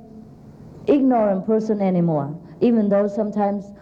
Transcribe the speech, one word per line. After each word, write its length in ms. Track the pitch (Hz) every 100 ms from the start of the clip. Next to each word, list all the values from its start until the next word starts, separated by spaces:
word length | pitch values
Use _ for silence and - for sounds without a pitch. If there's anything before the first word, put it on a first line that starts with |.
| - - - - - - - - -
ignorant 600 | 285 262 247 208 190 185
person 340 | 220 220 208
anymore, 560 | 196 180 170 151 139 151 - -
even 280 | 247 233 208
though 180 | 202 208
sometimes 600 | 214 208 208 202 202 190 -